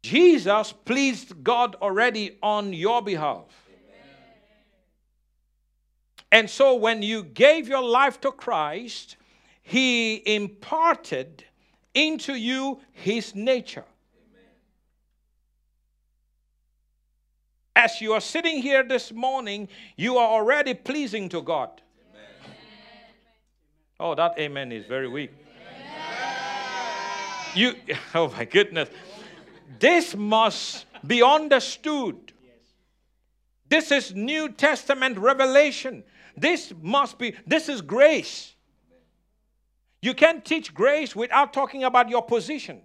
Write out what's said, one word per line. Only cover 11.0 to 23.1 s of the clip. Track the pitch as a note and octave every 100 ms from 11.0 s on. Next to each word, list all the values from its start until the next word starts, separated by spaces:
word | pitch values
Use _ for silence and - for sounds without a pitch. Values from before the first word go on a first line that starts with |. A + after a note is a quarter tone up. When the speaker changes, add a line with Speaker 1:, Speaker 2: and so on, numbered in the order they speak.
| - - E3 D#3 _ _ _ _ _
Speaker 1:
into | B3+ D#4 D#4 -
you | C4+ A3+ C4 C4+ B3 _
his | - F3+ A#3 - G3
nature. | A3+ B3+ - - - _ _ _ _ _ _ _ _ _ _ _ _ _ _ _ _ _ _ _ _ _ _ _ _ _ _ _ _ _ _ _ _ _ _ _ _ _ _ A3+
As | A#3 A3+
you | A3
are | G#3+
sitting | - D#4+ E4 D4+
here | B3+ C4+
this | B3+ B3+ -
morning, | A3+ C4 C4 A3 G3+ G3 - - -
you | G#3 B3+
are | A#3
already | A3 G#3+ D4 C#4
pleasing | A#3+ - D4 C4+ G#3+ F#3
to | E3+
God. | C#3 D#3 A#2+ - _ _ _
Speaker 2:
Amen. | - G#2 - - - G#3+ G#3 G#3+ A3+ -